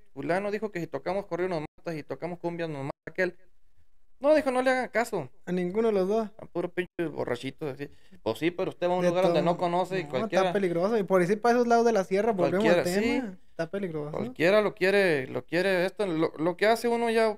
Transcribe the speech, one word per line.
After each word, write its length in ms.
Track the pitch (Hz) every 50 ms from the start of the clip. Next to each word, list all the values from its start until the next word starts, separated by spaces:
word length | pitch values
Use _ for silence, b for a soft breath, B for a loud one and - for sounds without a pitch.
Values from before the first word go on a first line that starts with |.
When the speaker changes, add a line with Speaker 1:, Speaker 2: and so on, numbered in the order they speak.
| - -
Speaker 1:
fulano 380 | - 135 160 156 170 190 202 202
dijo 200 | 202 208 220 208
que 100 | 208 175
si 60 | 165
tocamos 400 | 160 - 135 - 175 185 202 196
corrido 220 | - 170 170 180 185
nos 120 | 180 156
mata, 300 | 151 - _ - - 170
si 100 | 165 147
tocamos 360 | 139 - 139 - 160 170 175 -
cumbias 280 | - 170 170 170 170 160
nos 140 | 147 139 135
mata 80 | 147 - _ - -
aquel". 280 | - - 185 180 - - - - - - - - - - - - - - - - - -
No, 140 | 254 294 311
dijo, 160 | 294 - 269
"No 100 | 247 254
le 80 | 254 262
hagan 180 | 254 254 240 -
caso". 420 | - 220 233 - 214 175 135 - - - -
Speaker 2:
A 60 | 180
ninguno 360 | 180 180 180 180 190 220 233 226
de 60 | 208
los 140 | 190 180 190
dos. 200 | 214 226 220 202 - -
Speaker 1:
A 80 | -
puro 220 | - - 170 175 175
pinche 340 | - 180 180 - _ - 170 151
borrachito, 580 | 143 131 127 123 123 117 - 135 - - 160 143
así. 200 | 131 139 139 - b b b b b b
Pues 160 | - 107 113 -
sí, 120 | 151 170
pero 200 | 175 - 190 185
usted 180 | - - 175 175
va 60 | 180
a 20 |
un 60 | 185 175
Speaker 2:
De 40 | 180
Speaker 1:
lugar 140 | 170 180 185
donde 160 | 170 170 -
no 100 | 175 170
Speaker 2:
todo. 60 | 175 170
Speaker 1:
conoce 420 | 180 175 175 180 185 175 190 185
y 20 | 160
Speaker 2:
No, 40 | -
Speaker 1:
cualquiera 320 | - 127 220 214 170 190 190
Speaker 2:
está 60 | 180
peligroso. 460 | 170 202 196 175 170 165 180 208 233 214
Y 60 | 190
por 160 | 165 190 185
decir 200 | 175 165 214 214
para 140 | - 240 233
esos 140 | 247 240 233
lados 180 | 233 233 233
de 60 | 233
la 100 | 226 190 185
sierra, 280 | - 190 196 208 233
volvemos 340 | 214 180 170 165 175 190 220
al 160 | - 175 170
Speaker 1:
cualquiera, 180 | - 180 180 202
sí. 200 | 220 233 294 285
Speaker 2:
tema. 180 | 254 196 185 - - -
Está 200 | - - 165 165
peligroso. 400 | - 202 202 175 156 151 147 147
Speaker 1:
Cualquiera 500 | 156 - - 247 254 - 156 180 208 214
lo 120 | 208 190 -
quiere, 500 | - 175 190 202 202 196 180 156 135 127
lo 180 | 123 123 123 -
quiere 400 | - 156 175 185 196 185 175 180
esto. 220 | 190 - - 208
Lo, 260 | 190 160 156 165 - - -
lo 180 | 156 180 175
que 100 | - 202
hace 200 | 214 233 233 240
uno 240 | 233 233 233 233 233
ya, 260 | 226 226 220 220 202